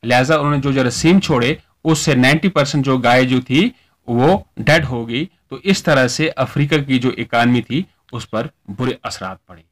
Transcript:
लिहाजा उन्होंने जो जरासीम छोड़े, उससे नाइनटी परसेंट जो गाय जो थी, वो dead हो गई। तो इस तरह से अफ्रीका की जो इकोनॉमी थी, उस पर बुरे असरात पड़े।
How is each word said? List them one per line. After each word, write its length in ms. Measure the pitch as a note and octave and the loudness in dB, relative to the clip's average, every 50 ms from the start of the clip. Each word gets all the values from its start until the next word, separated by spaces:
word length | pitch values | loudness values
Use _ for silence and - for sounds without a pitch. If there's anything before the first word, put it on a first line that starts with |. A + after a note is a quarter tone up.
| - | -2
लिहाजा 320 | A#2 B2 B2 C3 C3 D#3+ D3+ | 2 2 2 2 2 2 0
उन्होंने 220 | C#3+ D3 D3 C#3+ | 2 0 -2 0
जो 140 | C3 D3 C3+ | -2 -2 0
जरासीम 460 | C3+ C3 B2 A#2 - - D#3+ F3+ G3 | 0 0 -2 -2 0 2 4 4 4
छोड़े, 420 | F#3 - D#3 B2 A#2+ B2+ D#3 - _ _ _ _ _ | 4 2 0 0 0 0 -2 -4 _ _ _ _ _
उससे 300 | D#3+ D#3+ D#3 - - C#3+ | 0 0 0 2 0 2
नाइनटी 340 | B2+ B2+ B2+ D3 D#3+ - G3 | 2 4 2 2 2 0 0
परसेंट 360 | F3+ D3+ C#3 C#3+ - D3 C3 | 0 0 -2 0 0 -2 0
जो 120 | C3+ C3 B2+ | 0 0 0
गाय 280 | A#2 A#2 A#2+ B2+ C3 | 2 2 4 4 2
जो 140 | B2+ C3 B2+ | 2 0 -2
थी, 360 | B2 - B2+ D3 G3 B3 - _ _ _ _ _ _ - | -2 0 0 0 0 0 -2 _ _ _ _ _ _ -4
वो 380 | A#2+ A#2+ B2+ D3+ F#3 G3+ - _ _ - | 0 2 4 4 2 2 -2 _ _ -6
dead 260 | A2 B2 D3+ E3+ D3+ | 0 2 2 2 0
हो 200 | A#2+ B2+ A#2 A#2 | -2 -6 -8 -6
गई। 200 | A2+ A#2 B2+ D#3 F#3+ _ _ _ _ | -6 -6 -6 -6 -8 _ _ _ _
तो 120 | C3 C3 - | -18 -8 -2
इस 200 | F#3+ F#3+ - - | -2 -2 0 0
तरह 220 | F3 D3+ C3+ C3 B2 | 0 2 2 2 0
से 220 | - - D#3 D#3+ | 0 -2 -4 -4
अफ्रीका 480 | - - C3 A#2 - C#3 C#3+ C#3+ D#3+ D3+ | -2 -4 -4 -4 -2 -2 -2 0 0 -2
की 220 | C#3 C#3 C3 B2+ | 0 0 0 0
जो 120 | A#2 B2+ | 0 -2
इकोनॉमी 500 | - - A#2+ - - A#2 A#2 A#2+ B2 A#2+ | -4 -4 -8 -4 0 0 2 2 2 0
थी, 240 | A2 _ A#2 D3+ F#3+ _ _ _ _ _ - | 0 _ -6 -6 -6 _ _ _ _ _ -14
उस 120 | A#2+ - | -14 -12
पर 240 | - - G#2+ B2 D3+ _ _ _ - | -8 -6 -6 -6 -8 _ _ _ -18
बुरे 300 | G2+ G2 B2+ B2+ A#2 - _ | -10 -6 -4 -6 -6 -6 _
असरात 340 | - - - - F#2 F#2+ - _ _ | -12 -12 -10 -12 -12 -12 -14 _ _
पड़े। 140 | F2+ E2 D#2+ _ | -20 -20 _ _